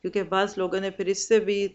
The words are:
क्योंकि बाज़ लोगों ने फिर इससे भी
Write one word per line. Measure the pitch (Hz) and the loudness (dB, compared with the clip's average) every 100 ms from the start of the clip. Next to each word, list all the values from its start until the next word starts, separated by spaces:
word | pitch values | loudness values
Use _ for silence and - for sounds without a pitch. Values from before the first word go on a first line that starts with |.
क्योंकि | 185 202 170 | -2 -4 0
बाज़ | 190 208 208 | 0 0 0
लोगों | 180 190 | -2 -2
ने | 196 | -4
फिर | 196 185 | -4 -4
इससे | 196 - 220 | -2 4 4
भी | 196 202 196 | 4 0 -2